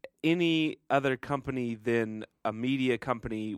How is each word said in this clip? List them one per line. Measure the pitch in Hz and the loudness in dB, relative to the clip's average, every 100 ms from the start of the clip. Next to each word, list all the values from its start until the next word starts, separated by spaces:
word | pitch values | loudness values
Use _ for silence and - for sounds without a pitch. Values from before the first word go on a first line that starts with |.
| - _ | -18 _
any | 156 170 170 160 156 - - | 2 4 4 4 0 -2 0
other | 139 135 131 | 2 2 0
company | - 139 135 131 120 | -2 -4 -4 -4 -4
than | 113 113 117 110 110 - _ | -2 0 2 0 -4 -10 _
a | 110 | -6
media | 110 127 135 127 117 | -2 -2 0 2 0
company | - 120 117 110 107 | -2 -4 -4 -6 -6